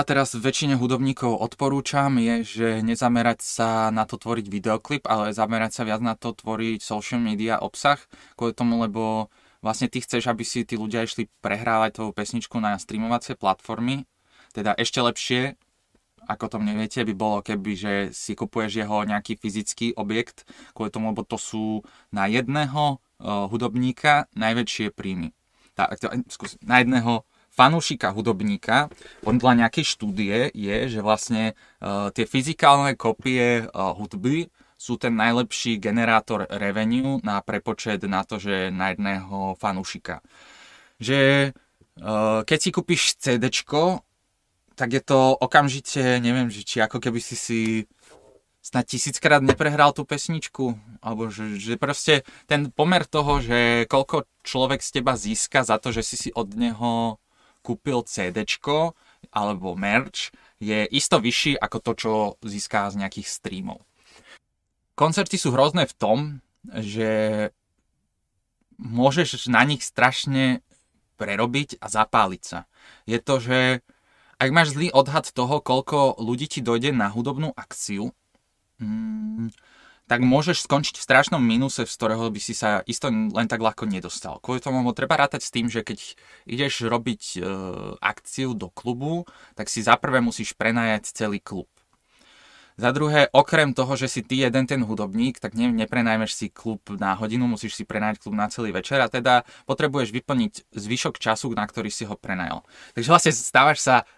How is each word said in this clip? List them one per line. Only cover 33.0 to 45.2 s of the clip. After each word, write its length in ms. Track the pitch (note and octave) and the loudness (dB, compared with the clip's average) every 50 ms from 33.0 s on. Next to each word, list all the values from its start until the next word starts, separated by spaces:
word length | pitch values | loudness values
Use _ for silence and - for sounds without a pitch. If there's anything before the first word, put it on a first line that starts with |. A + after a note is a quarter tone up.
| - A2+ G#2+ - - C3 B2+ B2 A#2+ A#2+ A#2+ A#2 A2+ | 0 0 0 0 0 0 2 2 4 4 2 2 0
eh, 40 | - | -4
hudby 800 | - - F#2+ F#2+ F2 F#2+ G#2 - - G2 G2 B2+ D3 E3 E3+ - _ _ _ _ _ | -4 -2 -2 -2 -2 -4 -8 -10 -6 -2 -2 0 0 0 -2 -6 _ _ _ _ _
sú 240 | - - - A#2+ | -14 -8 -6 -6
ten 180 | - - A#2+ A#2 | -2 -2 0 2
najlepší 640 | A2 A2 A#2 A#2 B2 B2 - - - - A#2 A2+ G2+ | 2 4 4 4 2 0 0 -2 -4 -2 -2 -2 -2
generátor 680 | G2 G#2+ G#2 A#2+ A#2 A2+ A2+ A2 - - A2+ G2 F#2+ - | -2 0 0 2 2 4 4 4 2 2 -2 -2 -2 -4
revenue 720 | G2+ G2+ G2+ G2+ F#2+ A2 A2 A2 A#2+ B2+ C3 C3+ C#3 B2+ - | -4 -4 -2 -2 0 0 0 2 2 0 0 0 -2 -2 -2
na 160 | A2 G2+ G2+ | -2 -4 -4
prepočet 640 | - - G2+ G2+ - A#2 G#2+ - - A2+ G#2 F2+ G2+ | -4 -4 -4 -4 -4 -4 -6 -4 -4 -4 -4 -4 -2
na 220 | G2 G2 F#2 G2 | -2 -2 -2 -2
to, 160 | - A2+ G2+ | -2 -6 -6
že 320 | G2 G2+ G2 F#2+ F#2 F#2+ F#2 | -4 -2 -2 0 -2 -2 -2
na 180 | F#2 F#2 F#2+ | -2 -2 -2
jedného 640 | F#2 G#2 G2+ G2 G2 F#2+ F#2+ F#2+ G2 G2 F#2+ F#2+ F#2 - | -2 -2 -2 -4 -4 -4 -6 -8 -8 -6 -6 -6 -6 -4
fanúšika. 580 | - G#2 F#2+ F#2 F#2+ - - - - - E2 - _ _ _ - - - - - - - - - - _ _ | -4 -4 -2 -4 -6 -8 -10 -12 -10 -10 -12 -12 _ _ _ -20 -20 -20 -20 -20 -20 -20 -20 -20 -20 _ _
Že, 560 | - A2 A#2 C#3 C#3 C3+ C3+ C#3 C#3 C#3 C3+ - | -8 -2 0 4 4 6 6 6 4 2 0 -2
eh, 840 | _ _ _ _ _ _ _ _ - - G#2+ A2 G#2+ A2 A2 A2 A2 A2 | _ _ _ _ _ _ _ _ -12 -6 -2 0 0 2 2 2 0 0
keď 160 | - D#3+ D3+ | 0 0 0
si 100 | - F#3 - | 0 0 0
kúpiš 420 | F#3 F3 - E3+ - - - - - | 0 0 0 2 2 2 0 -2 -2
C 160 | - C#3 B2 | 0 0 2
D 100 | A#2 B2 B2 - | 2 2 0 -2
čko, 480 | - - - D3 D3+ E3 F#3 F#3 - - _ _ _ _ _ _ _ _ _ _ _ _ _ _ | -2 -4 0 2 2 2 2 2 -2 -6 _ _ _ _ _ _ _ _ _ _ _ _ _ _
tak 160 | - C3 A#2 B2+ | -4 -2 0 0
je 40 | C3 - | 0 2
to 320 | - C#3 C3 | 4 4 6